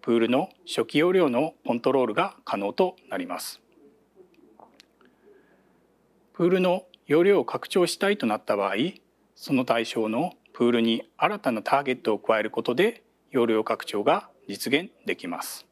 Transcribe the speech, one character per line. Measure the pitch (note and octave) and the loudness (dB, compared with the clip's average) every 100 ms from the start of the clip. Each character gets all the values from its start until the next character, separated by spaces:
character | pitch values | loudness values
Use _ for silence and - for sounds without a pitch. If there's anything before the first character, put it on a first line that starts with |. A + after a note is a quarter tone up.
プ | - A#2 | 2 2
ー | |
ル | A2+ | 4
の | B2+ F3+ _ - | 0 -2 _ -8
初 | - A2+ | -6 -2
期 | D3 | 0
容 | F3 | 2
量 | F#3 D3+ | 4 2
の | A#2+ D#3 _ - | 2 -2 _ -4
コ | |
ン | A#2+ | -2
ト | C3 | 2
ロ | C3 | 2
ー | B2 | 2
ル | |
が | G#2+ F#3+ - - | 0 -4 -6 -8
可 | G2+ | -4
能 | G2+ | -4
と | - F#3 - - | 0 -2 -2 -10
な | F#2+ | -8
り | - | -6
ま | F3 | -8
す。 | - - _ _ - _ _ _ - _ _ - - _ - _ _ _ _ _ _ _ _ _ _ _ _ _ _ | -10 -16 _ _ -20 _ _ _ -20 _ _ -20 -20 _ -20 _ _ _ _ _ _ _ _ _ _ _ _ _ _
プ | - F3+ | -2 2
ー | |
ル | F#3 | 4
の | F3+ F#3 - _ - | 2 0 -4 _ 0
容 | D3 | 4
量 | F#3+ F#3+ | 6 4
を | A#2+ | 2
拡 | B2+ - | -6 -2
張 | G3 F3 | 2 2
し | - | 0
た | G3 | -2
い | G#3 | 0
と | A#2 | -2
な | G#2 | -2
っ | - | -2
た | G#2 | -2
場 | G2 | 0
合、 | G2+ D#3+ - _ _ _ | -2 -4 -6 _ _ _
そ | _ - | _ -2
の | C3+ B2+ | -2 0
対 | A#2 A2+ | -2 0
象 | A#2+ A2 | -2 -2
の | A2+ F3 - _ | -2 -4 -8 _
プ | - A#2+ | 0 2
ー | |
ル | A#2+ | 4
に | A2+ A2+ - - | 2 0 -6 -2
新 | F#3+ G#3 | -2 0
た | C3+ | -4
な | A2 | -4
タ | - C#3 | 0 0
ー | |
ゲ | C#3 | 0
ッ | B2 | -2
ト | - G#2 | -2 -2
を | |
加 | - A2 | 0 0
え | |
る | G#2+ | 0
こ | - | -4
と | A2+ | -2
で、 | B2 G#3 A#3 _ _ _ | 0 0 -2 _ _ _
容 | C3 A#2 | 0 2
量 | A2 | 2
拡 | G#2+ A2 - | 0 -4 -4
張 | G#2 | -2
が | G#2 F#3 - _ - | 0 0 -2 _ -14
実 | G2+ - | -10 -2
現 | C#3 F#3 _ - | -2 -4 _ -8
で | F2+ | -8
き | F2+ | -8
ま | E2+ | -10
す。 | - - - | -12 -14 -20